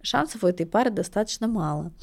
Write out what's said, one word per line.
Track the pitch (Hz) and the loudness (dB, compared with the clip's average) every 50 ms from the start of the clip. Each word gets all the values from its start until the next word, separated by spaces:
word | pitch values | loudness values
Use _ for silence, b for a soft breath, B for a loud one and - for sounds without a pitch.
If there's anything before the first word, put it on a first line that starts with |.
| - | -6
шансов | - - 269 294 311 - 220 - | 0 0 0 0 0 -2 0 2
у | |
этой | 180 180 180 170 | 2 2 2 -2
пары | 165 - 208 247 240 | 0 2 2 4 4
достаточно | 214 180 170 - - 202 220 220 - - 220 226 | 2 0 -4 -2 0 -2 -2 -2 -2 -2 -2 0
мало. | 233 208 165 151 147 151 156 170 160 B | 0 0 0 0 -2 -2 -4 -8 -10 B